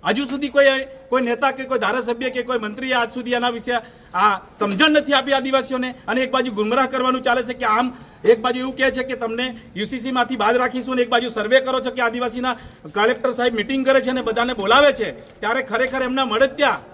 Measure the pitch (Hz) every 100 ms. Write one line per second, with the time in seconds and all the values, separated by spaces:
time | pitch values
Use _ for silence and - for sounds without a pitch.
0 | - 208 277 277 285 277 277 269 269 -
1 | - 254 240 233 269 262 262 254 202 240
2 | 240 233 254 254 240 247 214 208 262 254
3 | 233 247 240 247 247 233 233 240 - -
4 | - 180 208 196 - - 208 196 311 302
5 | 285 277 262 269 262 262 262 254 254 247
6 | - 233 262 262 254 208 214 254 254 254
7 | 254 254 247 247 240 247 240 220 254 -
8 | - - 190 226 247 247 262 262 262 254
9 | 254 247 226 226 254 226 - 180 208 254
10 | 240 254 240 254 208 247 247 254 247 254
11 | 240 240 247 226 214 262 262 262 247 247
12 | 233 240 247 233 254 247 - - 151 202
13 | 220 247 262 240 247 233 202 269 262 269
14 | 247 254 226 226 240 247 196 247 285 269
15 | 202 123 - - 208 247 262 226 254 262
16 | 254 262 254 220 269 269 277 170 -